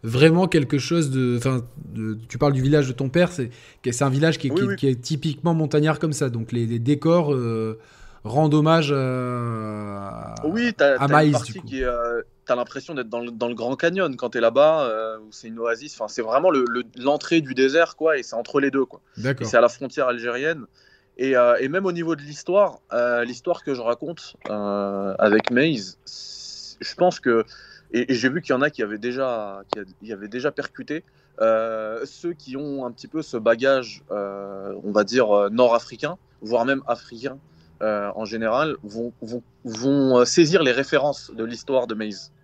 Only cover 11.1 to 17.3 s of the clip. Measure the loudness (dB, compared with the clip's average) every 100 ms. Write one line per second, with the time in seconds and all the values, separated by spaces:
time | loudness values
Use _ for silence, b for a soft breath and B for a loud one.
11.1 | 6 6 2 -2 -12 -10 -4 -4 -2 -2
12.1 | -4 -6 _ -4 -2 -2 -8 -10 -8 -6
13.1 | -6 -8 -4 -4 -2 -4 0 0 0 -2
14.1 | -2 -4 2 4 6 6 6 0 -2 -6
15.1 | -10 -16 -18 -16 -6 -4 -4 -8 -10 -8
16.1 | -6 0 2 4 2 0 -2 -6 -4 0
17.1 | 0 2